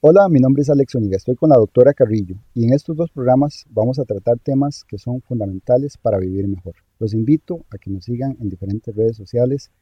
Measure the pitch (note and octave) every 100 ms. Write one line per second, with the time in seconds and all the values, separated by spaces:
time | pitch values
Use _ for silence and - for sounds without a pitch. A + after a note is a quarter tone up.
0 | D3 F#3 G3 D3+ C3 C#3 C#3+ D3 C3+ C3
1 | G#2 F#2+ - B2+ D#3 C3+ G#2+ - B2+ D3
2 | B2 A2 F#2 F#2 _ - A#2 C#3 - D#3
3 | E3+ - B2 B2+ D3 - - A2 A2 C3
4 | C3+ G2+ G#2+ A#2+ - C3+ C#3+ - _ G#2
5 | - B2 - B2 G2+ F#2+ - B2+ C#3+ -
6 | A#2 G2+ F#2 F#2+ G2+ G2 F2+ - _ _
7 | A2 A2 A2+ D#3 _ F3 - G2+ - G2
8 | F#2 A#2+ C3+ C3 A2 F2+ G2 G#2 - G#2
9 | A2+ A2 G2 A#2+ B2+ C#3 - _